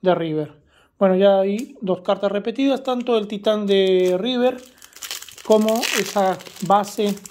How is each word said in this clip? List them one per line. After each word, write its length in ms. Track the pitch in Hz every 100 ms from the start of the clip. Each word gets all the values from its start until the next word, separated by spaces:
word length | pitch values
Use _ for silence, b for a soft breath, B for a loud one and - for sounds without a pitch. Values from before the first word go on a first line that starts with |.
de 140 | 185
River. 460 | 170 165 156 147 - b b b _
Bueno, 180 | 196 185
ya 240 | 196 196
hay 360 | 196 208 262 -
dos 220 | 190 180
cartas 300 | 196 196 202
repetidas, 500 | 202 214 226 277 254
tanto 340 | 262 247 247 226
el 100 | 208
Titán 400 | 208 220 214 202
de 500 | 196 190 185 180 180
River 440 | 233 254 247 247 - B B B - - - - -
como 340 | 214 214 226 - 240
esa 400 | - 208 190 175 - - 175
base 480 | 202 202 - 208 202 -